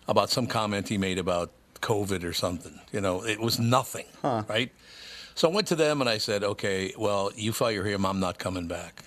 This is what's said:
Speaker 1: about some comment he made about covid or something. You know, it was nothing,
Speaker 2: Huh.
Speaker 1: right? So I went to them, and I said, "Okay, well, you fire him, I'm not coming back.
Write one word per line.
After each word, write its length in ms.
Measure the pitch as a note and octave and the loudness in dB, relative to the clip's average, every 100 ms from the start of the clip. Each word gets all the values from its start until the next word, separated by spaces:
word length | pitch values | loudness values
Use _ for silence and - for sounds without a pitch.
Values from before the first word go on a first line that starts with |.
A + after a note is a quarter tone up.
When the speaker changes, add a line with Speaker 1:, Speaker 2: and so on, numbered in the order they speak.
| - | 0
Speaker 1:
about 220 | G#2+ G2+ | 2 4
some 180 | - A#2 | 2 0
comment 400 | A#2 G#2+ G2+ G2 | 0 0 -2 -2
he 100 | G#2 | 0
made 200 | F#2+ F#2 | 0 0
about 340 | F#2 F2 F2 - _ - | 0 0 -2 -8 _ -8
covid 420 | - G#2 G2 F#2+ | -2 0 0 -2
or 80 | E2+ | -2
something. 460 | E2+ F#2 F2 - - - | -2 -2 -2 -8 -18 -8
You 80 | G#2+ | -2
know, 240 | G2 F2+ A2+ | 0 0 -2
it 140 | G#2+ | -2
was 180 | A2+ B2 | 0 2
nothing, 460 | A#2 B2+ B2+ - - - | 4 4 2 -4 -12 -6
Speaker 2:
Huh. 220 | C#3+ A2+ G#2 | -2 -2 0
Speaker 1:
right? 240 | A2 C3 - - - - - - - | -2 -2 -6 -20 -20 -16 -16 -10 2
So 140 | E3 | 2
I 40 | |
went 140 | G3 G3+ | 2 2
to 80 | E3 | 4
them, 240 | D3+ D3 | 4 4
and 100 | B2 | 2
I 80 | G#2+ | 2
said, 240 | - G#2 | 0 0
"Okay, 500 | G2+ G#2 G#2 F#2+ F#2+ - | 0 0 0 0 -2 0
well, 340 | G#2+ G2+ G2 - | 0 2 0 -2
you 160 | G#2+ | -2
fire 320 | A2+ A#2+ G#2+ | 0 0 2
him, 220 | G2+ G2+ F#2+ | 0 2 2
I'm 140 | F#2+ | 2
not 160 | F#2 F2 | 0 -2
coming 280 | F#2+ F#2 E2+ | -4 -4 -4
back. 360 | E2+ F2 - | -6 -10 -16